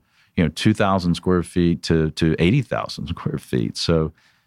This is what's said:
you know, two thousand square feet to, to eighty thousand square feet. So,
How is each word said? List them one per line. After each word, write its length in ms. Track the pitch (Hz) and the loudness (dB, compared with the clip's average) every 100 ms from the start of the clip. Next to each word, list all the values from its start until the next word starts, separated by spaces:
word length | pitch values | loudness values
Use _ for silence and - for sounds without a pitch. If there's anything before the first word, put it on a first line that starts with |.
| _ _ _ - | _ _ _ -2
you 80 | |
know, 60 | 80 | -2
two 240 | - 110 | 0 0
thousand 420 | 107 101 98 87 82 | 2 2 0 0 -2
square 280 | 95 90 | 0 0
feet 400 | 85 90 87 82 | 0 0 0 0
to, 260 | - 82 78 | 0 0 0
to 240 | - 82 - | 0 0 2
eighty 240 | 85 135 | 2 2
thousand 440 | - 58 - - - | 0 -6 -6 -8 -8
square 300 | - - 73 | -6 -6 -6
feet. 400 | - 62 55 - | -4 -4 -4 -4
So, 340 | - 82 78 - _ _ | 0 0 0 -6 _ _